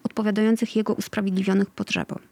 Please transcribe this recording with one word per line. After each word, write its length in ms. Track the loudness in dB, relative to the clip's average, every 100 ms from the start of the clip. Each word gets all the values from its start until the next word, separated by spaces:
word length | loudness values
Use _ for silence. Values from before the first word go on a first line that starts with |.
odpowiadających 720 | -2 -2 0 2 2 2 2
jego 180 | 0 0
usprawiedliwionych 760 | -2 -2 -2 0 0 2 2 0
potrzebom. 500 | -4 -4 -4 -4 -8 -12